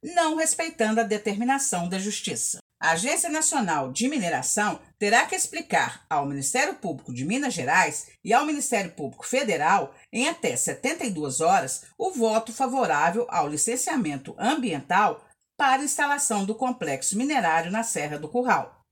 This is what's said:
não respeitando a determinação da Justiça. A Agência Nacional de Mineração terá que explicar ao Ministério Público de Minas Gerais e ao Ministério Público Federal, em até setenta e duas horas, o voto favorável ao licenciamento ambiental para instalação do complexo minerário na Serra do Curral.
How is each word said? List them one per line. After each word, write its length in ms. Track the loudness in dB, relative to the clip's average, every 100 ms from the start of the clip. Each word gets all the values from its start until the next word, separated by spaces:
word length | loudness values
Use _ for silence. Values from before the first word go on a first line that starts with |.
não 360 | 0 2 2 2
respeitando 640 | 0 0 -4 0 2 2
a 20 |
determinação 840 | 2 0 -2 -2 0 0 0 -2 -2
da 100 | -2
Justiça. 600 | -4 -4 -4 -4 -4 -6 _ _
A 140 | 0
Agência 380 | 2 0 0 0
Nacional 640 | 0 0 0 0 0 -2
de 160 | -2 0
Mineração 720 | 0 -2 -2 -2 0 0 -2 -12 _
terá 260 | 2 4 2
que 100 | -2
explicar 720 | -4 -6 -2 0 0 -4 _
ao 160 | -2 -2
Ministério 500 | -4 -2 0 -2 -2
Público 380 | -8 -8 -10
de 100 | -6
Minas 300 | -2 0 -2
Gerais 540 | -2 2 4 2 0 -12 _
e 100 | 2
ao 120 | 2 4
Ministério 460 | -2 0 0 -2
Público 340 | -6 -10 -10 -2
Federal, 680 | -2 0 2 4 4 2 -10 -10
em 160 | -2 -2
até 280 | 0 -2 -2
setenta 480 | -4 -2 -2 -2 -4
e 40 |
duas 320 | -4 -4 2
horas, 440 | 4 4 2 -8 -10 _
o 140 | -4
voto 400 | 2 2 2 0
favorável 760 | -4 0 2 2 4 2 2 0
ao 180 | 0 0
licenciamento 880 | 0 -2 -2 -2 0 -2 -4 -10 -4
ambiental 880 | 0 0 -2 -4 0 2 2 0 -12 _ _ _
para 260 | 2 4
instalação 600 | 2 0 0 2 0 0
do 100 | 0
complexo 640 | -2 -2 -2 -4 -2 -2 -2
minerário 540 | 0 2 2 2 0
na 100 | -4
Serra 380 | -2 -4 -4 -6
do 80 | -4
Curral. 540 | -2 2 2 0 -14 _